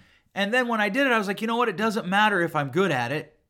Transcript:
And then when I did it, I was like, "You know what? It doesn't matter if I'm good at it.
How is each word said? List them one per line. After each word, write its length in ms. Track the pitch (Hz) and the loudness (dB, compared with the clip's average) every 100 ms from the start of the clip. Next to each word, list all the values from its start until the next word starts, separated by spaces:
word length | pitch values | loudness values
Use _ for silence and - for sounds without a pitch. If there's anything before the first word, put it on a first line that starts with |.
| - _ _ | -20 _ _
And 200 | 180 202 | -4 0
then 160 | 247 240 | 0 0
when 100 | 226 | 0
I 80 | 208 | 0
did 180 | 220 277 | 0 2
it, 60 | |
I 60 | 226 | 2
was 100 | 196 | 0
like, 140 | 196 | -4
"You 60 | 226 | -2
know 100 | 233 | 0
what? 100 | 240 | -2
It 80 | 175 | 0
doesn't 320 | 220 214 180 | -2 -2 0
matter 320 | 196 214 196 | 2 4 2
if 160 | 170 156 | 0 0
I'm 140 | 139 | -2
good 240 | 135 190 | 0 2
at 180 | 135 120 | 0 -2
it. 260 | 147 - _ _ | -4 -8 _ _